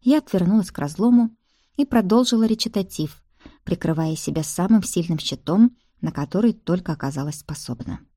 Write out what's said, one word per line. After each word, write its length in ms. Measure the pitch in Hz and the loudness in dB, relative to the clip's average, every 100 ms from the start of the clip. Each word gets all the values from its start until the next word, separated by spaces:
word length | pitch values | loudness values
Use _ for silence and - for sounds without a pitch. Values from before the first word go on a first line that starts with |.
Я 180 | - 302 | 4 2
отвернулась 520 | 294 196 175 214 185 | 2 -2 2 2 0
к 80 | - | -6
разлому 520 | 143 151 226 240 226 - _ _ _ - | -8 0 4 4 4 -2 _ _ _ -4
и 80 | |
продолжила 600 | 285 240 190 226 254 233 | 0 2 4 2 4 2
речитатив, 800 | 226 220 226 220 190 - 151 - _ _ - _ | 2 0 -2 -4 -6 -6 -8 -8 _ _ -20 _
прикрывая 520 | - 170 160 160 160 160 | -6 -4 -2 -2 -2 -4
себя 260 | - 156 | -6 -6
самым 400 | 151 - 180 220 | -6 -4 2 2
сильным 360 | 180 - 170 156 | 2 -4 -2 -4
щитом, 580 | - - - 180 233 _ _ _ | -4 -10 -2 4 4 _ _ _
на 120 | 160 | -8
который 400 | - 143 180 226 | -6 -4 0 0
только 400 | 214 - 180 175 | 0 -2 -4 -4
оказалась 480 | 156 135 147 147 147 | -6 -6 -6 -8 -10
способна. 600 | - 151 - 120 120 85 _ | -12 -14 -10 -12 -10 -12 _